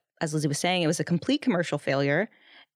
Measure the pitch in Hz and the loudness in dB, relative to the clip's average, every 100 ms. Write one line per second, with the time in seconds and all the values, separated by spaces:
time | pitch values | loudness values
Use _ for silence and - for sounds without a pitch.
0 | _ _ 165 156 147 147 175 180 160 170 | _ _ -4 -2 0 0 0 2 2 0
1 | 165 170 - 285 - 180 165 147 - 139 | 0 -2 0 0 0 0 0 -4 -2 0
2 | 143 147 220 _ - - - | 2 0 -2 _ -20 -20 -20